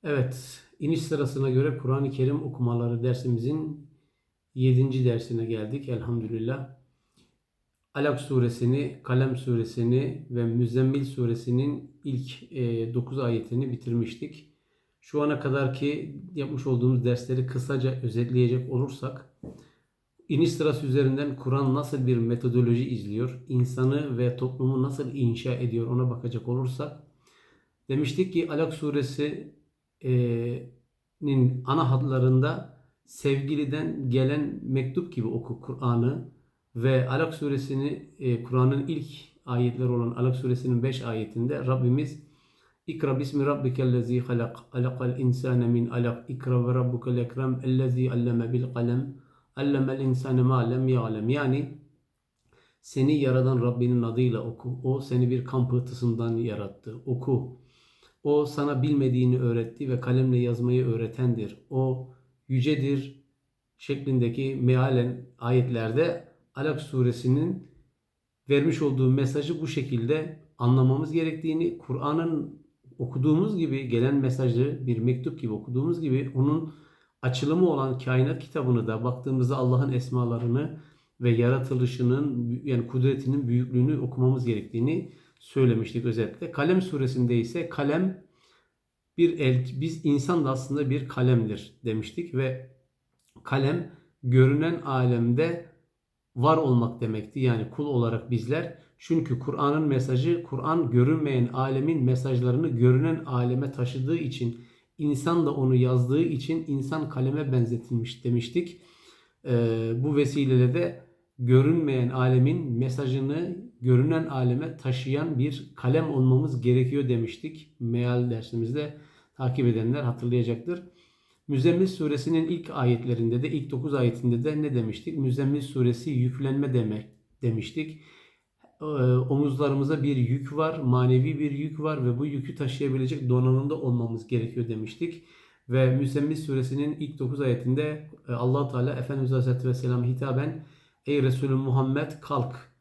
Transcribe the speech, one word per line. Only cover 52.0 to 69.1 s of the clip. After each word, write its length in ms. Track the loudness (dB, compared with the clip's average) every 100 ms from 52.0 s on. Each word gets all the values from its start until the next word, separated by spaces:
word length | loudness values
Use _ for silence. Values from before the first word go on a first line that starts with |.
| _ _ _ _ _ _ _ _
seni 380 | -10 0 2 4
yaradan 420 | 2 2 2 2
Rabbinin 400 | 0 2 2 2
adıyla 420 | 2 2 2 2
oku. 360 | -4 -8 -10 -6
O 160 | -2 -2
seni 280 | 0 2 2
bir 160 | 0 -2
kan 240 | -2 2
pıhtısından 680 | 0 -2 -2 -2 0 0 -2
yarattı. 580 | -2 -4 -8 -10 -16 -14 -6
Oku. 560 | -4 0 0 -2 -14 _ _ _ _ _ _
O 220 | 0 2 2
sana 380 | -2 -2 0
bilmediğini 560 | 2 2 2 4 4 4
öğretti 500 | 2 0 -2 -6 -4
ve 100 | -4
kalemle 380 | 0 2 4 4
yazmayı 480 | 2 0 2 2 2
öğretendir. 720 | 0 -4 -2 0 0 -4 -10 _
O 440 | -2 0 -2 -6 -20 _ _ _
yücedir 760 | 0 2 2 0 0 -4 -14 _ _ _ _ _ _
şeklindeki 840 | -6 -4 0 2 2 0 -4 0
mealen 640 | 2 4 4 2 0 -4 -14 _
ayetlerde 880 | 0 2 2 0 -2 2 0 0 -10 _ _ -6
Alak 260 | -4 -4
suresinin 840 | -4 0 0 2 2 2 2 -4 -10 _ _ _ _ _ _ _ 0
vermiş 320 | 2 2 2
olduğu 280 | 0 2
mesajı 520 | 4